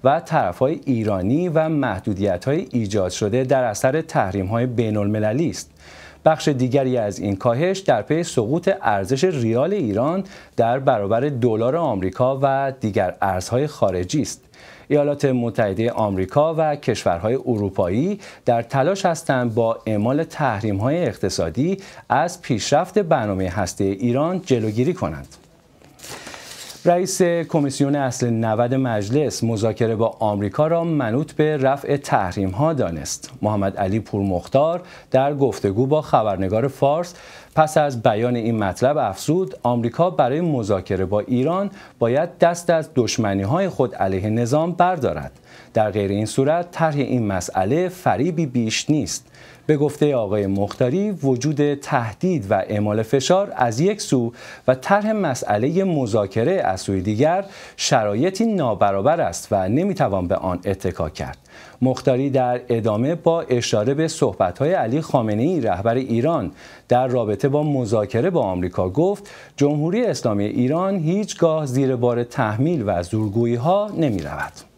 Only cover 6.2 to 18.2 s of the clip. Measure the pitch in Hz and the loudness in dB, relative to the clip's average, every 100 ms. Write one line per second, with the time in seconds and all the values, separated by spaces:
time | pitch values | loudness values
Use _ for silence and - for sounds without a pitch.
6.2 | 151 156 - 135 127 135 131 127 107 95 | 2 2 0 0 2 2 2 0 -2 -4
7.2 | 101 98 123 117 175 190 - 123 104 156 | -2 0 0 0 0 -2 0 0 2 -2
8.2 | 165 - 110 160 185 190 - 101 98 131 | 0 -2 0 0 0 0 0 0 0 0
9.2 | 185 156 113 113 151 202 123 101 135 185 | 2 2 0 2 0 0 0 0 0 -2
10.2 | 190 - - - 113 127 135 120 98 113 | -6 -14 -12 0 0 2 2 2 2 0
11.2 | 143 131 123 110 117 156 160 104 92 - | 0 0 0 2 0 0 0 0 -2 0
12.2 | 127 135 139 135 135 135 110 101 92 - | 0 2 0 0 -2 -4 -2 0 -2 0
13.2 | 98 92 - 120 147 - 104 90 92 156 | -2 -2 -2 -2 -2 0 0 0 -2 -2
14.2 | 107 - _ - - - - 147 143 143 | -4 -8 _ -20 -20 -20 -2 0 2 0
15.2 | 139 127 117 107 107 95 113 113 107 95 | 0 0 -2 0 -2 0 -2 0 0 0
16.2 | 95 147 156 160 156 147 - 107 - 85 | 0 2 2 2 -2 0 -2 0 0 0
17.2 | 107 131 - 113 101 95 90 101 175 202 | 0 -2 -2 -2 -2 0 0 0 0 -4